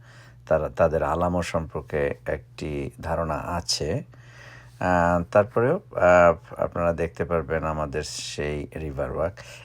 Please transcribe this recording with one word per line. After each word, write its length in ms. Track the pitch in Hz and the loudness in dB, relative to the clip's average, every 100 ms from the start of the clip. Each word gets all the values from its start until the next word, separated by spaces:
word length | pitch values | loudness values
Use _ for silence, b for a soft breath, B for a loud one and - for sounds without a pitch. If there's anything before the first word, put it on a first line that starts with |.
| B B B B - | B B B B 0
তারা, 220 | 78 73 | 0 0
তাদের 340 | - 82 78 | 2 2 2
আলামো 400 | 73 80 87 87 | 0 0 0 0
সম্পর্কে 720 | 85 82 78 78 - 76 71 - - | -2 -4 -4 -8 -4 -2 -2 -4 -6
একটি 640 | 76 - - 80 71 69 - | -8 -10 -10 -6 -6 -6 -8
ধারণা 340 | 82 82 80 | -6 -4 -2
আছে। 680 | 73 73 87 - - 76 90 - B B B B B B B | -4 -4 -6 -4 -4 -2 -4 -6 B B B B B B B
আহ, 440 | 92 90 85 87 87 | 2 4 4 2 2
তারপরেও, 440 | 104 101 117 123 | 2 4 2 2
আহ, 880 | 180 - - 90 90 87 82 - - | 0 -4 2 6 8 8 4 -2 -4
আপনারা 300 | - 87 85 | -2 0 0
দেখতে 320 | 85 80 - | 0 -2 -4
পারবেন 400 | 73 82 71 80 | -2 -2 0 -2
আমাদের 380 | 78 78 73 76 | -2 -4 -4 -6
সেই 640 | 76 - - - 73 73 - - | -6 -8 -8 -6 -4 -6 -8 -8
রিভার 400 | 78 67 69 - | -8 -6 -4 -4
ওয়াক। 160 | 156 - - B | -4 -6 -18 B